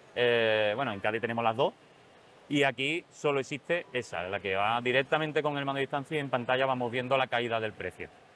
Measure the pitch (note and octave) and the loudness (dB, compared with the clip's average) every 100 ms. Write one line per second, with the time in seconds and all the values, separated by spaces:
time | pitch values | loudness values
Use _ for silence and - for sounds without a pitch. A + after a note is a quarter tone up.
0 | - - A#2+ A#2 A2+ G#2+ G#2 A2 C3 G2+ | -10 0 2 4 4 4 2 2 -2 -2
1 | G#2+ A2 A#2 A#2 A#2 A2+ E3+ - - - | -2 0 -2 0 0 2 0 -2 -16 -20
2 | - - - - - C#3+ C3+ B2+ C#3 E3 | -20 -20 -20 -20 -2 2 2 2 -2 -4
3 | - - D3+ C#3 B2+ C#3 - E3+ - B2 | -6 -4 0 0 -2 -8 -2 -4 -2 -6
4 | - E2+ F2+ G2 G2 F#2+ G#2 A#2+ B2 B2+ | -4 -6 -4 -4 -2 0 2 2 2 2
5 | C3+ D#3 D#3 D3+ D3 C#3+ C#3 C#3 C3+ C#3+ | 2 0 0 -2 -2 -2 -4 -2 -2 -4
6 | C3 D#3 C#3 B2+ A#2+ B2+ C3+ B2+ A#2+ B2+ | -4 -4 -2 -2 0 0 2 0 -2 -4
7 | B2 C3+ C3 A#2+ A#2+ A2+ A2 - F#2 - | 0 0 2 0 0 -2 -2 -6 -8 -8
8 | D#2 - - | -14 -16 -20